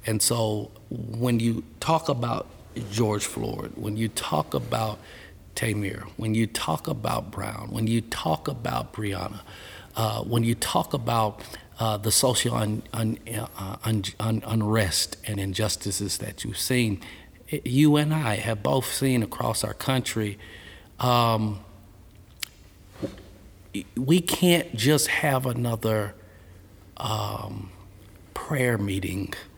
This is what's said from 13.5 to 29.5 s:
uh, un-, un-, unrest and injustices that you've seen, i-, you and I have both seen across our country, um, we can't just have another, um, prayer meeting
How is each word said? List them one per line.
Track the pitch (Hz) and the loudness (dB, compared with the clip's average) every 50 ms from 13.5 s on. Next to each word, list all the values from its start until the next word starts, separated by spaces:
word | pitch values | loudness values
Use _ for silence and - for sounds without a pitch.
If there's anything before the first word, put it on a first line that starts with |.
| - | -10
uh, | - 98 95 - - - | -10 -8 -8 -8 -4 -2
un-, | 113 110 107 95 - - - | 0 0 0 0 -4 -6 -2
un-, | 113 113 110 110 - | 0 0 0 0 0
unrest | - 110 113 107 104 110 113 101 90 - - - - - - - | 0 0 2 4 4 4 4 4 2 2 -2 -2 -2 -6 -12 -8
and | - 104 101 | -6 -4 -2
injustices | 98 98 92 - 110 104 - - - 104 95 - 101 95 - - | -2 -2 0 0 0 0 0 -2 -4 -4 -2 -2 -4 -4 -4 -6
that | - - - - - | -6 -8 -8 -8 -8
you've | 110 - - | -8 -4 -4
seen, | - - 127 123 120 110 101 95 - - - - - - - - - - | -2 2 2 4 4 2 0 -4 -6 -16 -18 -18 -20 -20 -20 -20 -8 -6
i-, | 156 143 - | -6 -4 -4
you | 127 123 139 151 151 147 | 0 4 6 8 8 8
and | 147 147 151 156 | 6 4 4 2
I | 156 113 113 104 | 2 2 0 0
have | 107 - 117 113 104 | 0 0 -2 -4 0
both | 104 139 139 135 127 - - | 0 2 2 2 2 0 -2
seen | - 135 135 127 120 107 | 0 2 4 4 4 2
across | - - - 123 117 110 - - | 0 -2 -2 -2 -2 0 0 -2
our | 107 - | -4 -6
country, | - - - 131 127 123 - - 113 107 104 98 - - - - - - - - - - - - - | -4 0 2 2 2 0 0 -2 0 0 -2 -4 -6 -14 -18 -18 -18 -18 -20 -20 -20 -20 -20 -6 0
um, | - 123 123 120 117 117 113 107 110 107 101 92 - - - - - - - - - - - - - - - - - - - - - - - - - - - - - - - - - - - - - - - - - - - 104 - - - | 2 4 6 6 6 6 4 4 2 0 -2 -4 -10 -18 -20 -20 -20 -20 -20 -20 -20 -20 -20 -20 -20 -20 -12 -12 -12 -12 -12 -20 -20 -20 -20 -20 -20 -20 -10 -10 -8 -8 -8 -12 -18 -20 -20 -20 -20 -20 -20 -20 -20 -8 -8 -8 -8 -6 -6
we | 120 131 135 165 185 | -2 4 6 4 4
can't | 170 - - - 180 180 175 170 - - - | 4 2 0 4 6 6 6 6 4 -2 -4
just | 107 107 139 156 143 - | 2 4 4 6 6 4
have | - - - - 151 135 131 131 | 2 2 2 2 4 2 2 2
another, | 131 120 120 120 120 117 110 - 110 110 107 104 98 - - - - - - - - - - - - - - - - - | 0 0 0 0 0 -2 0 0 2 2 2 0 -2 -6 -12 -20 -20 -20 -20 -20 -20 -20 -20 -20 -20 -20 -20 -20 -20 -10
um, | - - 101 107 107 104 104 107 - - - 101 101 98 - - - - - - - - - - - - - - | -6 -4 -2 -2 -2 -2 -4 -6 -8 -8 -8 -10 -10 -12 -14 -16 -20 -20 -20 -20 -20 -20 -20 -20 -20 -20 -12 -10
prayer | - - - 156 135 127 123 117 | -10 -4 -2 0 2 4 4 4
meeting | 104 101 101 95 95 92 - 90 98 95 - - - - - | 2 0 0 -2 -2 -2 -2 -2 -4 -4 -6 -8 -12 -12 -18